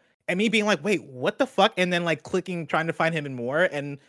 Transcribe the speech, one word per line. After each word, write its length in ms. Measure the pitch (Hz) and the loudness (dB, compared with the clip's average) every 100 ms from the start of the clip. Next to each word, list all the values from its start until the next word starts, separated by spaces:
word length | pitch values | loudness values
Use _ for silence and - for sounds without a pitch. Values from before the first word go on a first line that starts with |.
| _ _ - | _ _ -4
and 100 | 185 | 0
me 100 | 220 | 2
being 200 | 214 208 | 2 2
like, 160 | 180 | 0
"Wait, 200 | 175 185 135 | 0 -2 -4
what 340 | 127 156 - | -4 -4 0
the 80 | 262 | 0
fuck?" 260 | - 208 - | 4 4 4
And 160 | 180 | 0
then, 140 | 175 170 | 2 0
like, 160 | 160 | -2
clicking, 460 | - 185 180 175 151 | -2 -4 -2 -6 -2
trying 180 | 160 165 | -2 -2
to 80 | |
find 220 | - 165 165 | 0 0 0
him 100 | 143 | -6
in 80 | |
more, 300 | 127 120 147 | -6 -2 2
and 340 | 180 147 143 143 | 2 0 -6 -10